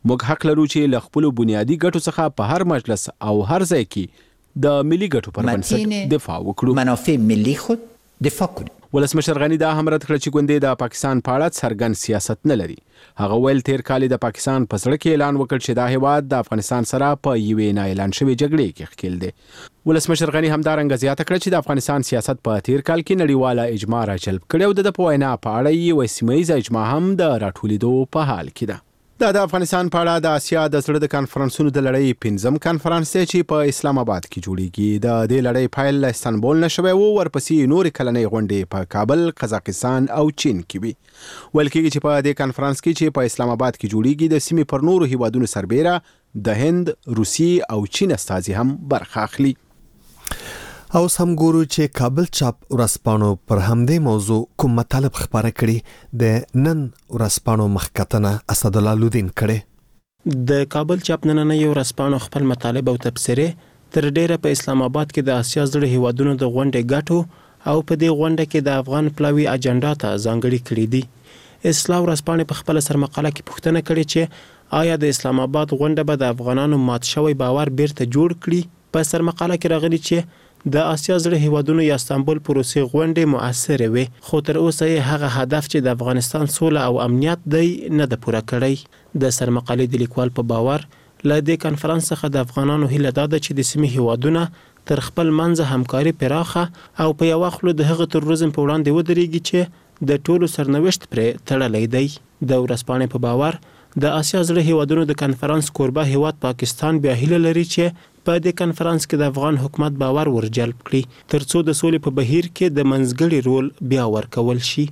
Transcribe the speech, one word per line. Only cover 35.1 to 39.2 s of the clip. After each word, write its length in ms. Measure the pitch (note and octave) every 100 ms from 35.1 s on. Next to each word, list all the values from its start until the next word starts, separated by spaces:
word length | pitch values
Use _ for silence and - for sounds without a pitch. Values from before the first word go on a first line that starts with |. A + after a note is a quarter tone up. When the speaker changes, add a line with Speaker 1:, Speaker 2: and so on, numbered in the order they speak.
| A#2 A2
Speaker 1:
دې 80 | C3 B2
لړۍ 260 | A#2+ B2 -
پیل 240 | C#3 C#3
له 100 | C3+
استانبول 480 | A#2 B2 A2 A#2+ D#3
نه 60 | E3 E3+
شوی 160 | F#3
و، 100 | F#3 G#3 G#3
ورپسې 500 | F3 - - D#3+ C3
نورې 180 | E3 F3 -
کلنۍ 260 | B2+ A#2+ G#2+
غونډې 380 | A2 G#2 G2+ F#2
په 180 | G2 F#2
کابل، 340 | G#2 A2 D#3